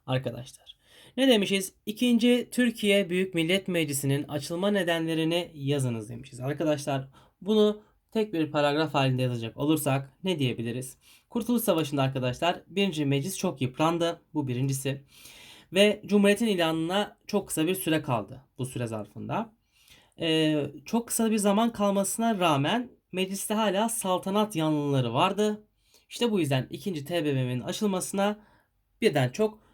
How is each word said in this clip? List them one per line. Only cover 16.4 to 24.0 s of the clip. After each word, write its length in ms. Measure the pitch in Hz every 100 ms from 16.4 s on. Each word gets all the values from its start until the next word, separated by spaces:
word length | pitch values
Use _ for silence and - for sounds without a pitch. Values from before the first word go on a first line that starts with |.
| 233
ilanına 680 | 185 165 160 165 190 202 - -
çok 200 | 202 196
kısa 200 | - 156
bir 80 | 185
süre 260 | - 156
kaldı 440 | 147 117 98 135 - -
bu 80 | 127
süre 220 | - 117
zarfında. 680 | 110 104 113 107 165 226 _ _ _ _ - _ -
Ee, 460 | 165 160 156 151 143 - -
çok 220 | 226 233
kısa 240 | - 226
bir 60 | 220
zaman 360 | 202 202 233
kalmasına 680 | 233 202 196 196 - 233 202
rağmen 520 | 175 143 147 233 240 - _
mecliste 420 | 180 190 196 -
hala 360 | 214 214 190 226
saltanat 680 | -